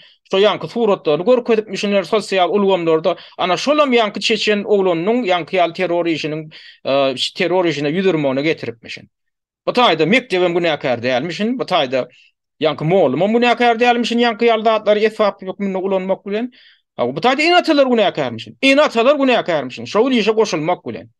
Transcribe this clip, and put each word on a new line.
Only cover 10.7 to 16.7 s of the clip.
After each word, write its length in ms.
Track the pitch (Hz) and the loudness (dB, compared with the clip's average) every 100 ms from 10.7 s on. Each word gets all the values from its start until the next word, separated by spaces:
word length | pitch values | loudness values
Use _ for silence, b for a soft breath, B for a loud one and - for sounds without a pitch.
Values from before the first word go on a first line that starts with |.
| 147 143 117 | -2 -2 -2
dälmişin, 560 | 120 127 175 160 214 254 | 0 -2 -2 -4 -4 -4
bu 40 | |
taýda 440 | - 180 135 127 123 b b _ _ _ | -2 0 0 -2 -4 b b _ _ _
ýaňky 220 | 151 143 | -2 -2
molumam 500 | 151 190 147 135 196 233 | 0 2 2 2 0 2
günäkär 420 | 240 233 240 226 | 2 2 2 2
dälmişin. 400 | 247 240 226 233 | 2 2 0 0
Ýaňky 300 | 240 220 233 | 0 2 0
ýaly 140 | 220 | 2
zatlary 420 | 220 220 214 214 214 | 2 0 2 2 0
esrapy 400 | 220 208 - 190 | 0 -2 -2 -12
hökmünde 320 | 185 196 185 | -6 -6 -4
ulanmak 480 | 190 190 185 185 202 | -2 -2 -2 -6 -4
bilen 260 | 208 247 b b | -6 -6 b b